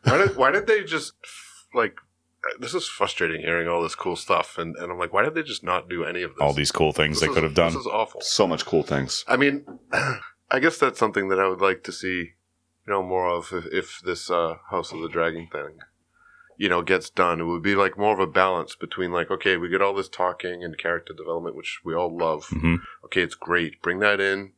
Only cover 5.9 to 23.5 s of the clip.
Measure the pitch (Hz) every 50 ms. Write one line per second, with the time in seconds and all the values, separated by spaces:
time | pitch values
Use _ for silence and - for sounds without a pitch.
5.9 | 175 85 80 76 90 87 90 80 - - 71 73 69 71 73 73 - - 82 78
6.9 | 73 - 78 76 76 69 76 76 71 82 80 78 73 87 85 82 82 71 - -
7.9 | 98 107 110 - - - - - - - 104 90 80 78 - - - 80 73 -
8.9 | 76 69 67 65 - - - - 123 127 143 143 139 139 - - - - _ _
9.9 | - 147 139 135 127 - - - _ _ _ _ - 135 131 165 160 - 143 131
10.9 | 120 - 117 107 - 104 98 95 95 92 95 95 92 90 95 95 95 92 _ -
11.9 | 85 - - 92 92 90 85 85 _ _ _ _ _ _ _ _ _ _ _ -
12.9 | 101 98 92 92 92 92 90 90 87 87 80 - 92 87 82 - - 92 - -
13.9 | - - - 90 87 85 - - 92 87 85 80 82 - - - 101 90 82 -
14.9 | 87 82 82 82 - 85 82 85 82 82 82 82 - 73 71 71 78 80 - _
15.9 | _ _ _ _ _ _ _ _ _ _ - _ _ _ 101 98 87 87 85 82
16.9 | 95 92 - - _ - 92 87 85 82 85 85 87 85 80 98 101 98 98 95
17.9 | 87 95 101 104 107 95 95 80 - 98 92 95 92 87 80 - - _ - 85
18.9 | - - 92 87 87 87 85 - 95 92 - 101 92 85 85 87 90 95 98 101
19.9 | 101 98 95 - - - 92 90 87 - - 92 90 87 90 85 80 - - 85
20.9 | 87 85 82 - 82 80 80 80 82 85 82 82 58 71 80 - - - _ 85
21.9 | 80 82 90 85 82 85 85 82 80 78 76 - 80 78 78 82 85 82 - -
22.9 | - - - - - 95 90 85 - _ - -